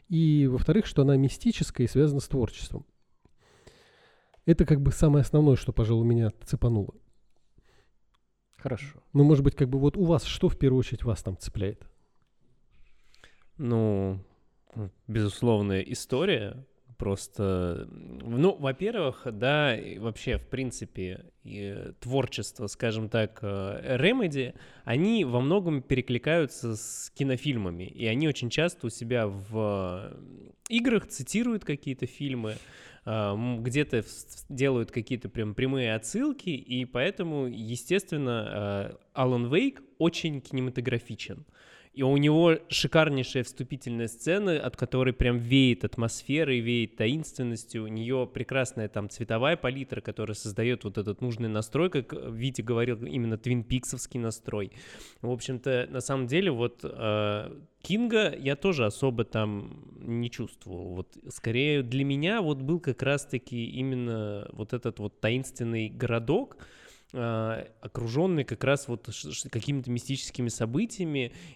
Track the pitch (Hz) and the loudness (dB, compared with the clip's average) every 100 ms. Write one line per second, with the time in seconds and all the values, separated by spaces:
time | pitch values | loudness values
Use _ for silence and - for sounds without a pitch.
0 | - 165 160 147 135 123 - 214 - - | -2 4 6 6 6 4 4 4 4 4
1 | 139 135 139 - 233 - - - 120 131 | 6 6 4 2 0 0 -2 0 2 4
2 | 151 139 - 135 113 - - - - _ | 4 4 0 0 0 -2 -8 -10 -12 _
3 | _ _ _ _ _ _ - _ _ _ | _ _ _ _ _ _ -20 _ _ _
4 | _ _ _ _ - 165 156 143 139 - | _ _ _ _ 4 4 6 4 4 6
5 | 160 143 131 151 151 123 - 117 110 113 | 6 6 6 6 8 6 4 2 4 4
6 | 117 117 110 - - 127 120 110 95 - | 4 4 2 0 -4 0 2 2 0 -8
7 | _ _ _ _ _ _ _ _ _ _ | _ _ _ _ _ _ _ _ _ _
8 | _ _ _ _ _ - 135 127 139 - | _ _ _ _ _ -10 -6 -6 -8 -16
9 | _ 139 147 143 139 - 131 135 143 208 | _ 8 8 10 6 4 2 4 2 4
10 | 170 147 - - 180 - 135 127 120 113 | 4 4 2 0 2 4 4 4 2 -2
11 | 120 104 - 92 - 104 95 110 - _ | -2 -2 -4 -6 -6 -4 -4 -4 -14 _
12 | _ _ _ _ _ _ _ - - - | _ _ _ _ _ _ _ -20 -20 -20
13 | - - - _ - - 120 113 110 98 | -20 -20 -20 _ -20 -6 0 2 4 2
14 | 95 95 - _ _ _ _ 113 98 - | 0 -4 -8 _ _ _ _ -10 -10 -12
15 | - 110 104 - 120 107 101 95 - 127 | -4 0 0 2 4 4 4 0 -2 -8
16 | - 131 190 131 98 127 - _ - - | -4 0 2 0 -2 -10 -18 _ -18 -6
17 | 101 98 - - 98 92 90 - - - | -4 -4 -4 -2 0 0 0 -4 -8 -16
18 | - 64 120 120 180 160 139 135 196 233 | -16 -12 -4 2 2 2 -2 -2 -4 -2
19 | 139 - 123 104 127 151 147 110 92 95 | -2 -4 -8 -2 2 2 2 0 -4 -6
20 | 113 - 131 113 - 127 127 - - - | -6 -6 -4 -4 -4 -6 -6 -6 -12 -8
21 | 92 92 - _ 110 101 101 101 95 - | -8 -8 -14 _ -16 -10 -10 -10 -12 -12
22 | 120 135 123 - 107 - 104 - 117 110 | -2 0 0 -4 -10 -8 -10 -4 -2 -2
23 | 110 117 107 - 104 98 98 - 127 123 | -2 0 0 -4 -6 -4 -6 -6 -2 2
24 | 175 262 185 139 120 - - - - 127 | 2 2 0 -2 -6 -8 -20 -12 -2 2
25 | 202 226 135 123 135 202 170 143 - 143 | 4 2 2 2 2 2 2 -2 0 -2
26 | 120 120 151 170 143 - 117 107 - - | 0 -2 2 2 0 -4 -6 -6 -8 -12
27 | - - 139 127 147 120 92 85 92 - | -10 -4 -2 0 -2 -2 -2 -6 -10 -4
28 | 113 123 160 - 120 - 170 - 117 - | -2 2 0 0 -2 0 0 -2 -8 -6
29 | 117 123 107 98 101 110 107 98 92 90 | -2 0 0 -4 -6 -2 0 0 -2 -6
30 | 110 - 92 92 - - - 233 247 220 | -10 -16 -18 -20 -20 -16 -2 0 2 2
31 | - - 127 208 247 220 - 143 143 127 | 0 -10 -4 -2 0 -2 -4 -6 -6 -6
32 | 120 - 143 127 107 110 - - - - | -8 -6 -6 -4 -6 -8 -14 -20 -20 -14
33 | 113 110 101 104 120 117 120 139 147 117 | -6 -2 -2 -2 -2 -4 -2 -2 0 0
34 | - - - - - 135 135 123 113 120 | -2 -10 -18 -18 -10 0 2 2 0 -4
35 | 110 120 110 117 107 104 131 135 117 110 | -4 -6 -6 -6 -6 -2 0 0 0 -2
36 | - 214 294 285 180 135 - 127 127 123 | -4 -2 -2 -4 -6 -6 -4 -4 -2 -2
37 | 165 202 170 147 127 113 110 123 - 190 | -2 -2 -4 -2 -4 -6 -8 -6 0 -2
38 | - 151 131 117 107 101 101 101 - - | 0 -4 -2 -2 -4 -4 -2 -4 -6 -10
39 | _ - 127 123 120 165 269 - - - | _ 0 2 2 2 2 0 -4 -12 0
40 | 165 - 160 143 - 131 127 127 120 120 | 0 0 -4 -4 -6 -4 -4 -4 -2 -2
41 | - 107 - 104 - - - - _ 135 | -4 -12 -12 -14 -16 -20 -20 -20 _ 0
42 | 131 143 147 156 170 160 - - 143 165 | 4 6 6 8 6 6 0 -2 2 4
43 | 156 135 123 131 117 - 127 135 120 117 | 4 2 -2 -4 -4 -6 -8 -8 -6 -4
44 | 113 - 156 196 196 156 123 - 131 127 | -4 -4 0 2 2 0 -2 -4 0 2
45 | 127 120 123 120 117 135 131 117 107 - | 2 4 2 2 6 6 8 4 -2 -2
46 | 113 - - 147 143 123 113 120 110 - | -4 -4 -2 0 2 0 2 0 0 0
47 | 110 156 156 - 120 113 - 110 110 110 | 0 0 -4 -6 -4 -4 -6 -8 -6 -4
48 | 113 131 123 - 123 135 123 120 107 107 | -2 -2 -2 -4 -4 -2 -2 -4 -6 -4
49 | 101 - 113 113 139 170 127 135 131 - | -8 -8 -4 0 0 0 -2 -4 -8 -8
50 | - 104 107 104 107 101 117 120 107 101 | -8 -6 -6 -6 -6 -2 0 0 -4 -4
51 | 101 98 123 113 113 107 110 139 180 143 | -4 -4 -4 -4 -4 -2 -2 0 0 0
52 | 113 - 127 113 135 127 110 117 120 113 | -4 -10 -10 -6 -6 -4 -2 0 0 -2
53 | 143 143 117 110 123 123 110 127 - 127 | -4 -2 -2 -2 0 -2 0 -4 -4 -10
54 | - 127 113 - - 104 98 - - - | -8 -6 -4 -6 -6 -6 -6 -10 -20 -20
55 | - - 120 123 123 123 135 123 - 127 | -20 -10 -6 -4 -4 -4 -2 -2 -2 -6
56 | - 135 120 160 196 117 120 - 80 123 | -4 -2 0 0 2 0 -2 -4 -12 -4
57 | 110 107 104 104 - - - _ - 208 | 0 2 2 -2 -6 -12 -20 _ -2 0
58 | 240 220 185 151 135 143 190 151 107 - | 2 2 2 0 -2 0 0 2 0 2
59 | 135 117 113 110 107 104 65 - - - | 0 0 -2 0 -2 -4 -8 -14 -18 -14
60 | - 117 120 - 113 - - 90 92 90 | -6 -4 -4 -6 -10 -12 -12 -10 -8 -8
61 | - - - - 113 117 147 147 120 135 | -10 -12 -18 -8 -2 2 2 2 0 0
62 | 139 139 165 226 160 139 131 170 143 120 | 0 0 0 0 0 -2 -2 -2 -2 -2
63 | 131 143 - 127 - 120 117 127 135 127 | 0 -2 -2 -8 -6 -8 -6 -4 -2 -2
64 | 120 113 107 104 - - 110 123 117 - | -2 -4 -4 -6 -10 -10 -6 -4 -4 -4
65 | 104 - 110 123 131 - 117 113 107 117 | -8 -2 0 0 -2 -6 -2 -2 -2 -4
66 | 120 117 117 190 269 - - - - - | 0 0 2 0 0 -12 -20 -20 -20 -20
67 | _ 123 117 113 110 113 - - 120 120 | _ -6 -2 0 -2 -4 -8 -14 -12 -6
68 | 117 131 185 160 - 110 127 143 - 117 | -2 0 2 2 -2 -2 2 2 0 -8
69 | - - - - - 113 139 139 123 120 | -8 -12 -10 -10 -6 -6 -4 -4 -2 -4
70 | - 135 - - 117 - 113 139 226 - | -4 -6 -6 -4 -4 -2 -2 -2 -2 -4
71 | 165 139 120 - 156 | -4 -2 -4 -8 -20